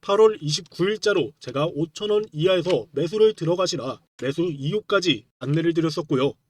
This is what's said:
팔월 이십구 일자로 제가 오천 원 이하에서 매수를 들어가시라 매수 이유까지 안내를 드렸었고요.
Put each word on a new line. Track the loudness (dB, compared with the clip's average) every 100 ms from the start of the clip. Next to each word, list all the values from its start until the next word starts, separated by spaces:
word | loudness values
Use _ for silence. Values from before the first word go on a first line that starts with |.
팔월 | 0 4 4 4
이십구 | -4 -6 -8 -4
일자로 | -2 0 0 0 -2 -6
제가 | -8 -4 -4
오천 | -2 -6 -6 -2
원 | -2 -2
이하에서 | -2 2 2 2 -2 -2
매수를 | -4 -4 4 2
들어가시라 | 2 -2 0 0 -2 -6 -10 _ _
매수 | -6 -2
이유까지 | -4 -2 -4 -4 0 0 2 -2 -4 _
안내를 | -2 0 2
드렸었고요. | 0 0 -2 -2 0 0 -2